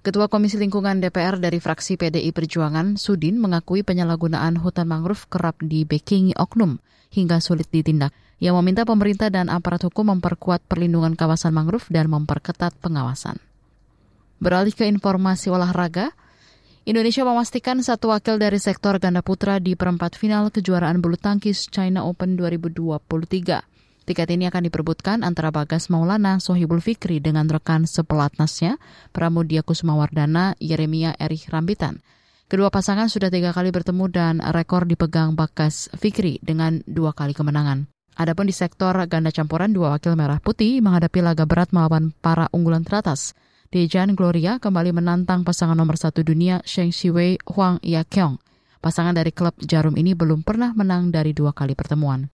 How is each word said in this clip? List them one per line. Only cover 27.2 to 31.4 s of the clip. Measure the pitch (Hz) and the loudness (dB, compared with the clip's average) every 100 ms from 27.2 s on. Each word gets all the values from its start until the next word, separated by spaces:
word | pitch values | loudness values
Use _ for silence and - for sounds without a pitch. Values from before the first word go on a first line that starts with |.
dengan | 151 156 156 | 0 0 2
rekan | 156 - 160 | 0 0 0
sepelatnasnya, | 165 - 165 156 143 - 156 - 170 277 - - - | 2 0 0 0 0 0 -2 0 -2 -2 -8 -20 -12
Pramudia | - 165 170 165 156 | -2 0 0 0 -2
Kusumawardana, | - 165 165 151 147 156 147 160 185 - | 0 -2 2 2 0 0 0 2 0 -2
Yeremia | 156 160 156 160 160 - | -4 -2 0 0 -2 -4
Erich | 156 160 | -6 -6